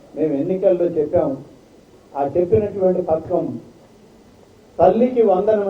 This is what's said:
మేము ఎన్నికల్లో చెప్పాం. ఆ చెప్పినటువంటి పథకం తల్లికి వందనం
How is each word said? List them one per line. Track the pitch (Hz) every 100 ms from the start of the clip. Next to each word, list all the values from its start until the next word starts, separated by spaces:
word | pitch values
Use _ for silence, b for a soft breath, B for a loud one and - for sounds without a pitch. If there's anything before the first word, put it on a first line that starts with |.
| - 147
మేము | 156 139
ఎన్నికల్లో | 175 185 196 175 170 156
చెప్పాం. | 147 175 147 135 - - - - - - - 139
ఆ | 143 170
చెప్పినటువంటి | 180 220 202 196 185 180 170
పథకం | 160 170 170 131 117 - - - _ - - - - - - - -
తల్లికి | 175 226 254 254 208
వందనం | 185 214 208